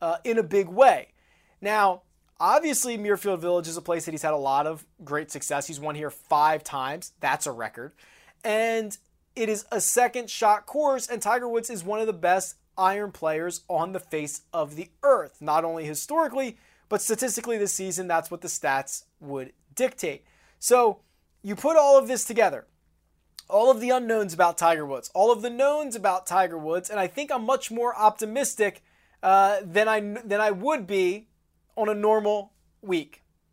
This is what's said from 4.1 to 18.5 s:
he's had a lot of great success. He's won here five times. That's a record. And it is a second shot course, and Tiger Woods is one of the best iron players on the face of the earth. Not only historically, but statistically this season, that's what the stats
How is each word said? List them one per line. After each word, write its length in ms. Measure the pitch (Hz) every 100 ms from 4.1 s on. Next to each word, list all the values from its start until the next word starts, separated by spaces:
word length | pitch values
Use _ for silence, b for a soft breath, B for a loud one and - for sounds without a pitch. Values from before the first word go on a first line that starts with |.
he's 120 | 160
had 100 | 156
a 40 | 151
lot 280 | 135 135 151
of 220 | 156 - _
great 260 | 143 147 151
success. 380 | 147 - 143 139
He's 120 | 147
won 140 | 151
here 160 | 151 151
five 540 | - - 151 156 156
times. 480 | 151 143 131 160 - -
That's 260 | 143 147 147
a 60 |
record. 420 | 117 110 - 135 _ b b b b
And 540 | 226 214 226 226 214 - _ _ _ -
it 140 | 220
is 160 | 208 -
a 80 | -
second 520 | - 240 247 247 226
shot 340 | - 214 208 -
course, 420 | 285 302 262 233
and 140 | 233
Tiger 260 | 208 247 247
Woods 220 | 226 226
is 140 | 220
one 160 | 175 214
of 80 | 220
the 60 |
best 420 | 180 175 190 185 - _ -
iron 360 | 185 202 208
players 500 | - 156 156 170 165 -
on 240 | 170 170
the 80 | 185
face 420 | - 156 147 - _
of 240 | 165 151 151
the 140 | - _
earth. 380 | 277 240 147 -
Not 220 | 151 156
only 220 | 165 165 151
historically, 720 | 151 - 311 311 269 254 - b b b
but 140 | 208
statistically 560 | - 214 254 214 233 226
this 140 | 202
season, 340 | - 190 170 185
that's 240 | 165 165
what 100 | 170
the 60 |
stats 560 | 165